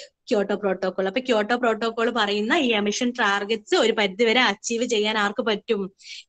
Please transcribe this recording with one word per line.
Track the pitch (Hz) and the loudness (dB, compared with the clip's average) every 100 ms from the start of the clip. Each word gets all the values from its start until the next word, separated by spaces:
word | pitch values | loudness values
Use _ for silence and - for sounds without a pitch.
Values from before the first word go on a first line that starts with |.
| - _ | -18 _
Kyoto | - 220 196 202 | -2 0 0 -2
Protocol. | 202 185 185 185 190 | -2 -2 -2 -2 -2
അപ്പൊ | 190 | -2
Kyoto | 254 220 208 240 | 0 0 2 0
Protocol | 247 220 226 226 226 | 0 0 -2 -2 -2
പറയുന്ന | 233 208 208 214 | 0 0 0 0
ഈ | 330 254 | 0 2
emission | 214 202 208 247 | 0 0 0 -2
targets | 240 214 202 202 220 - 370 | 0 0 0 -2 -4 0 2
ഒരു | 226 | 2
പരിധി | 220 202 190 | 2 0 2
വരെ | 233 226 | 2 4
achieve | 240 196 - 233 247 | 2 0 -4 -4 0
ചെയ്യാൻ | 226 208 220 | 0 0 0
ആർക്ക് | 202 208 | -2 -2
പറ്റും? | 226 208 - 214 190 _ - - | -2 -2 -2 -4 -4 _ -20 -16